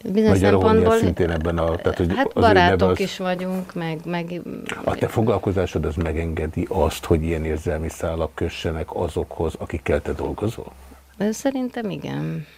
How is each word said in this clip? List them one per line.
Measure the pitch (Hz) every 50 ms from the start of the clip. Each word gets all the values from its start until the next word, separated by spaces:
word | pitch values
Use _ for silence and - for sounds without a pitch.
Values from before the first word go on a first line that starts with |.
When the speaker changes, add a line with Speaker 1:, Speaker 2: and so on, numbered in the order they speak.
| -
Speaker 1:
Bizonyos | 214 190 220 214 214 202 -
Speaker 2:
Vagy | -
a | 202
Rohanyi | 202 190 - - -
Speaker 1:
szempontból | 220 220 226 226
Speaker 2:
szintén | 226 - 92 87 - 90 82
ebben | 85 82 80 85 85
a... | 82 82 82 82
Tehát, | 85 - 90 -
hogy | - 90 82 98
Speaker 1:
Hát | 247 269
Speaker 2:
az | - -
ő | -
neve | 233 220 202
Speaker 1:
barátok | 185 175 180 180 170 196 185
Speaker 2:
az | 185 -
Speaker 1:
is | 196 185 -
vagyunk, | - 185 185 180 180 185 185 185 185 185 185 -
meg, | 180 165 165 160 160 170
meg | - 175 170 170 170 180 170 - - - - - - - - -
Speaker 2:
A | - -
te | - -
foglalkozásod | - - 120 110 120 107 95 - 107 92 95 90 - - 85 78
az | 78 78
megengedi | 87 82 80 78 80 82 82 80 78 78 78 - 85 - -
azt, | - - 76 78 - - -
hogy | - 85 78 78
ilyen | 82 82 78 78
érzelmi | 80 78 78 - - 78 78 80 80
szálak | - - - 85 82 82 80 76 -
kössenek | - 90 82 - - - 87 80 80 78 - -
azokhoz, | - 90 82 - 90 82 - - - 85 78 -
akikkel | - - - - 82 - - 78 73
te | - -
dolgozol? | 73 - 71 69 69 - - 110 - - - - - - - - - - - _ _
Speaker 1:
Ö, | - 196 214
szerintem | 220 - - 277 269 262 254 240 - 247 226 196
igen. | 165 147 131 131 135 143 156 160 160 165 151 - -